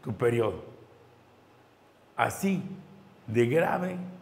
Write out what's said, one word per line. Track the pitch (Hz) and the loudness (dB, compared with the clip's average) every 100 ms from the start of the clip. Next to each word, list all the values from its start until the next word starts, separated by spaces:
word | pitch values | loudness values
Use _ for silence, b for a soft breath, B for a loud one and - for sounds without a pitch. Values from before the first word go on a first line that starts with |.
tu | - | -8
periodo". | 104 120 120 110 92 - - - - - - _ - _ _ _ _ _ _ _ - | 0 2 2 0 -2 -12 -20 -20 -20 -20 -20 _ -20 _ _ _ _ _ _ _ 0
Así | 113 - 196 185 - - - - - - - | 0 2 0 0 -4 -12 -16 -20 -20 -20 -2
de | 113 120 | 2 4
grave | 156 175 175 180 180 180 - | 4 2 0 -2 -6 -10 -14